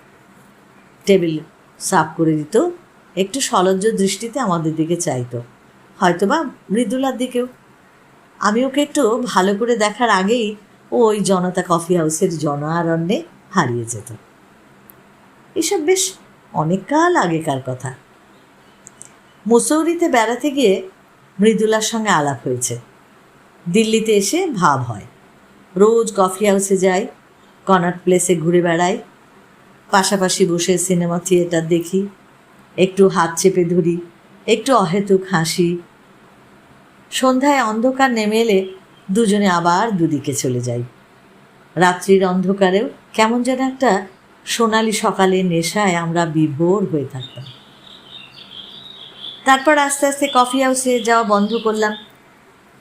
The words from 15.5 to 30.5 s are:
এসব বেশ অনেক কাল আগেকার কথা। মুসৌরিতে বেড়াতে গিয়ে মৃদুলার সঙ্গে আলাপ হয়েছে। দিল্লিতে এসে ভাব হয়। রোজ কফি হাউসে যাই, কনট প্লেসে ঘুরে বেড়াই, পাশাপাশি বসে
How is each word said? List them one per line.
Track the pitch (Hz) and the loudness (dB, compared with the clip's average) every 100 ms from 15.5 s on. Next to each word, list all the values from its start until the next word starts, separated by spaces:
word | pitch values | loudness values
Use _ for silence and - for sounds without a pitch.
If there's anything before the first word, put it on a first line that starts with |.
এসব | - - 392 | -6 -2 -2
বেশ | 302 381 - - - _ _ | 0 0 0 -8 -20 _ _
অনেক | - 156 190 - | -4 -2 -2 0
কাল | 294 349 339 | 2 2 2
আগেকার | 190 160 156 135 131 | 0 -2 -2 -4 -6
কথা। | 127 127 131 _ _ _ - _ _ _ _ - - - - _ _ 202 | -8 -10 -12 _ _ _ -20 _ _ _ _ -20 -20 -20 -20 _ _ 2
মুসৌরিতে | 233 233 302 320 339 330 | 2 4 0 0 0 2
বেড়াতে | 254 220 240 294 | 2 0 0 -2
গিয়ে | 269 226 190 - - _ _ _ - | 0 2 2 -4 -20 _ _ _ 0
মৃদুলার | 214 208 214 220 | 2 2 2 0
সঙ্গে | 220 226 214 | -2 -4 0
আলাপ | 170 143 127 139 | 0 0 -4 -4
হয়েছে। | 123 - 120 - - _ - _ _ _ _ 175 | -6 -6 -8 -12 -20 _ -20 _ _ _ _ -2
দিল্লিতে | 190 220 220 220 | 0 2 0 2
এসে | 208 202 330 381 | 0 0 -2 -2
ভাব | 220 175 135 | 0 2 2
হয়। | 123 101 - - - _ - - - 180 | -2 -10 -14 -20 -20 _ -20 -20 -8 2
রোজ | 214 233 226 202 | 4 4 0 2
কফি | 185 190 208 | 0 2 0
হাউসে | 196 196 190 | 2 2 2
যাই, | 190 185 247 - _ _ _ _ - | 2 0 -4 -10 _ _ _ _ 0
কনট | 185 175 175 | 2 2 -2
প্লেসে | 175 180 - 170 | 0 2 2 0
ঘুরে | 160 175 | 2 2
বেড়াই, | 175 165 175 233 - - _ - - _ _ - - | 2 0 0 -2 -10 -20 _ -20 -20 _ _ -20 -2
পাশাপাশি | 202 190 202 185 - | 0 0 0 0 0
বসে | 180 | 0